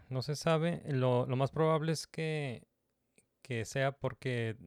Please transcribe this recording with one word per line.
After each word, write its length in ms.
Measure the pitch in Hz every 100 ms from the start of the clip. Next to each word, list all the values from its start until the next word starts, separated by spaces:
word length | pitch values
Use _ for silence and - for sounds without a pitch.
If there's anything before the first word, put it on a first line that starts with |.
| -
no 120 | 131
se 140 | 147 143
sabe. 480 | 165 160 170 170 151
Lo, 380 | 131 127 123 127
lo 100 | 127
más 140 | 135
probable 420 | 151 160 160 160
es 140 | 151 -
que, 640 | - 160 156 139 113 - _ _ _ _ _ _ _
que 240 | - 117 104
sea 280 | 139 139
porque 640 | - 131 - 131 120 113 -